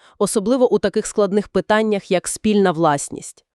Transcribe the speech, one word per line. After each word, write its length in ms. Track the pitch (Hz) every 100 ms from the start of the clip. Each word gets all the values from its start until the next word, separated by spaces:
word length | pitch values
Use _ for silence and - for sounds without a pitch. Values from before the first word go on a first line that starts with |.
| - _
особливо 540 | 202 233 202 262 247
у 60 | 208
таких 280 | 202 220 -
складних 420 | - 202 208 -
питаннях, 640 | 190 - 214 220 202 -
як 180 | 180 -
спільна 440 | - 214 208 190
власність. 720 | 156 165 143 - - - - _